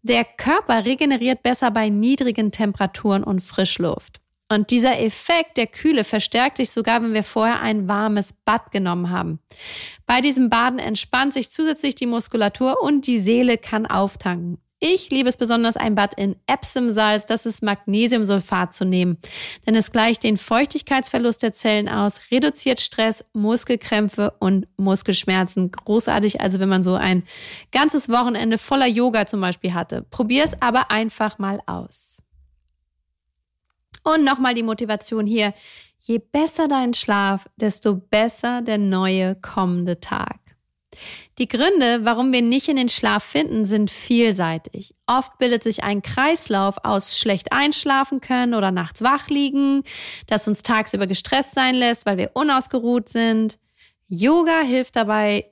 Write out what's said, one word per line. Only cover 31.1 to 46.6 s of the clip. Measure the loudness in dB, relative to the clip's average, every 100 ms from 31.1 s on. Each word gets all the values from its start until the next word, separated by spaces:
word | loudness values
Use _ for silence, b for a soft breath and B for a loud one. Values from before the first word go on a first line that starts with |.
| -2 -4 -2
mal | -4 -4 -6
aus. | -10 -12 -18 -20 -20 _ _ _ _ _ _ _ _ _ _ _ _ _ _ _ _ _ -6 0
Und | 4
nochmal | 4 2 0
die | 0
Motivation | -2 -4 -2 -4 -4 -2 0
hier. | 0 0 -2 B B B B
Je | -4 -4
besser | -2 -2 -2 0 0
dein | 2 0
Schlaf, | -2 0 2 2 -2 -6 -4
desto | -4 0 -2 -2
besser | 0 2 2 0 -4 -4
der | -2 0
neue | 0 2 2 2 0 -4
kommende | -6 -2 0 0 -2 -4
Tag. | -6 -6 -6 -10 _ _ _ _ _ B B B B -6
Die | -4
Gründe, | 0 2 4 2 2
warum | 0 2 2
wir | 4
nicht | 4 2 2
in | 0
den | 0
Schlaf | 0 0 0
finden, | -2 -2 -2 0 0
sind | 2 0
vielseitig. | -4 0 2 4 2 -2 -2 -8 -18 -18 _ 0
Oft | 0 0 _
bildet | 0 0
sich | -2 -4
ein | -2 -4
Kreislauf | -4 0 0 0 0 0